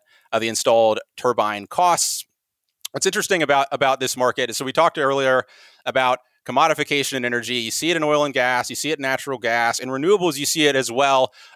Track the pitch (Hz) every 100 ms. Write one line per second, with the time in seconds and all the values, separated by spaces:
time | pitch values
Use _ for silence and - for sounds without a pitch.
0 | _ _ - 113 113 110 - 113 113 107
1 | - - 127 113 107 104 98 - 180 165
2 | - - - _ _ _ _ _ - 143
3 | 190 202 - 185 143 139 139 127 135 135
4 | 127 131 127 113 123 110 135 143 165 165
5 | 135 139 135 127 - - - _ 127 127
6 | 127 127 _ _ - 127 160 147 147 147
7 | 131 135 123 120 113 123 113 - 160 170
8 | 151 147 147 131 123 123 117 120 147 151
9 | 135 131 - 127 117 117 117 117 127 131
10 | 160 202 175 135 143 165 151 135 117 117
11 | 139 135 127 - -